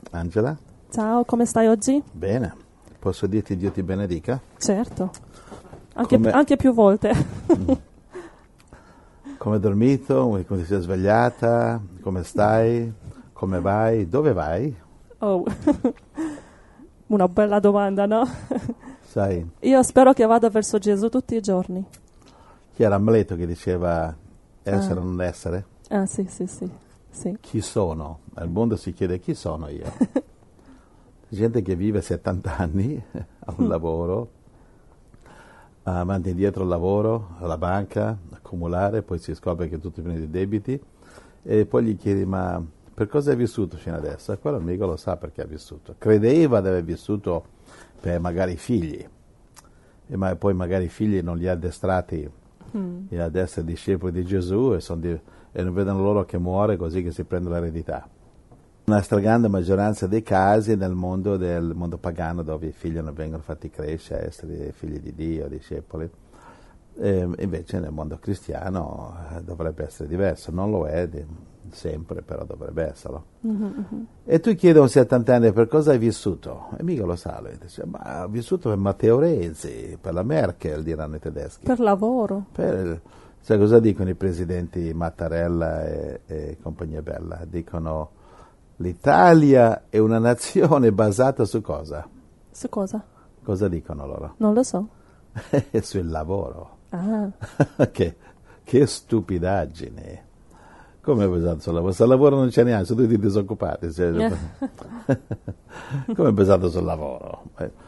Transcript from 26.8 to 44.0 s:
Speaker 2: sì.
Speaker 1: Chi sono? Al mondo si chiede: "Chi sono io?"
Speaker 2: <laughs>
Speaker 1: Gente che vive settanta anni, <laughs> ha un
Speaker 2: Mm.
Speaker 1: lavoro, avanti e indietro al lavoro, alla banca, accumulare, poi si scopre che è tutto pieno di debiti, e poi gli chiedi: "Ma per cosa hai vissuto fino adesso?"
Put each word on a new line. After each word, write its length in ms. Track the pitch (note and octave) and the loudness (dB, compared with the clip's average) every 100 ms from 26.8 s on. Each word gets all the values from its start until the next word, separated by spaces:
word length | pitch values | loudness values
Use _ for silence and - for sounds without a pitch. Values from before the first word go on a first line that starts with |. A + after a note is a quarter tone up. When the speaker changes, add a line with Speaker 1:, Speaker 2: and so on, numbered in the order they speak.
| _ _ _ | _ _ _
Speaker 2:
sì. 260 | - F3+ G3+ | -10 -8 -8
Speaker 1:
Chi 200 | - A#2 | -6 -6
sono? 600 | - - F2+ D#2 D2+ D#2+ - | -4 -2 -2 -2 -8 -12 -16
Al 140 | - E2+ | -12 -6
mondo 260 | F2 A#2 | -2 0
si 180 | A2 - | -2 -6
chiede: 280 | - F#2 F2+ | -4 -4 -4
"Chi 140 | - | -6
sono 340 | D#3+ G2 D#2 D2+ | -6 -6 -8 -8
io?" 160 | D2 - - B3 - - _ _ _ - | -10 -10 -4 -4 -4 -8 _ _ _ -20
Speaker 2:
<laughs> 640 | - _ _ - - - | -20 _ _ -20 -20 -12
Speaker 1:
Gente 340 | G2+ A2+ A#2+ | -2 0 0
che 140 | F#2 F2 | -2 -2
vive 240 | G#2 G2+ | 0 -2
settanta 560 | - E2+ - F#2+ G2 D#2 | -2 -4 -2 -4 -4 -4
anni, 440 | F2 F2 A2 D#3+ | -2 0 -2 -4
<laughs> 120 | - | -10
ha 420 | - - - - - | -12 -12 -16 -12 -4
un 100 | A3+ | -2
Speaker 2:
Mm. 20 | |
Speaker 1:
lavoro, 600 | F2 E2 D#2+ E2+ G2 A#2 _ - _ - _ _ _ _ - - - - - - _ | 0 -2 -2 -2 -4 -6 _ -20 _ -20 _ _ _ _ -20 -20 -20 -20 -20 -20 _
avanti 440 | - F2+ F2+ G2 F2+ | -6 -4 -2 -2 -2
e 20 | |
indietro 300 | F2+ G2+ F#2+ | 0 -2 0
al 60 | F#2 | -2
lavoro, 680 | F2 F2+ G#2 G#2+ A2+ F#2+ E2 | 0 0 0 0 -2 -6 -10
alla 180 | F2 D#2+ | -6 -4
banca, 640 | F2 G2 G2 G#2+ G#2+ A2 E2+ | -2 -2 -2 -4 -4 -4 -12
accumulare, 720 | - - F2+ E2+ F2 G2+ G#2+ | -20 -12 -8 -4 0 0 -2
poi 160 | - E2+ | -4 -8
si 120 | - E2+ | -8 -8
scopre 320 | F#2 E2+ E2+ | -6 -4 -6
che 80 | E2 | -8
è 20 | |
tutto 240 | F2 E2+ | -10 -10
pieno 160 | E2 E2 | -8 -8
di 100 | D#2 | -6
debiti, 540 | F2 G2+ G#2+ G#2 C3+ - _ - - - - | -4 -2 -4 -4 -8 -10 _ -20 -20 -20 -18
e 220 | - G#2+ G#2 | 0 2 2
poi 180 | B2 | 2
gli 120 | A#2 G2 | 2 0
chiedi: 280 | G#2 G2+ | 0 0
"Ma 360 | F#2+ F#2+ F#2 F2 D#2+ - - | 0 -2 -4 -4 -8 -14 -16
per 140 | - G#2+ | -6 -2
cosa 240 | D3 C#3+ | 0 0
hai 60 | B2 | 0
vissuto 400 | A#2 - F2+ E2 | 0 -2 -6 -6
fino 180 | - | -10
adesso?" 380 | D#2 | -8